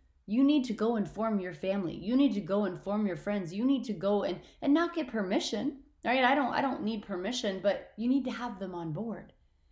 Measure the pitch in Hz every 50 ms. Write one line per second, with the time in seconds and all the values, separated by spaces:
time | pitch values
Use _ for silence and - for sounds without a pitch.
0 | _ _ _ _ _ - 208 247 277 277 302 302 247 - 202 - 208 226 240 220
1 | 196 151 - 196 220 226 214 196 180 180 160 - - 190 196 202 185 160 - -
2 | - 202 247 269 285 262 202 202 170 156 196 208 208 190 180 156 - 190 202 208
3 | 214 196 175 151 - 202 208 202 180 156 180 202 240 269 277 254 - - 196 165
4 | 180 196 208 202 - - 180 - - - - - - 277 285 330 339 330 - 330
5 | 294 - - 220 196 180 208 320 - - - 208 220 294 - - - _ _ _
6 | - 214 247 262 254 247 277 302 269 233 - - 269 262 247 - 208 214 226 208
7 | - - 202 180 180 208 247 - - 208 190 190 175 202 180 175 - - - -
8 | 226 247 269 277 247 247 214 220 240 262 202 185 196 185 180 175 170 165 151 175
9 | 220 233 202 180 - - - _ _ _ _ _ _ _